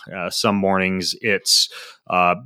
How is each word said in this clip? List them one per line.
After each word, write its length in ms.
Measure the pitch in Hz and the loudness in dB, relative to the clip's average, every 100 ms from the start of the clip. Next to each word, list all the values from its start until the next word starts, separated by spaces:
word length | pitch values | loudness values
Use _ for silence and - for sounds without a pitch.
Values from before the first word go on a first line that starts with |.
| - | -14
Uh, 180 | 95 87 | -8 -6
some 260 | - 113 101 | -2 0 2
mornings 580 | 95 95 92 95 87 - | 2 2 0 0 -4 -4
it's, 480 | 117 98 - - - - - - - | -2 -2 2 0 0 -4 -18 -18 -2
uh, 260 | 90 90 90 | 2 2 2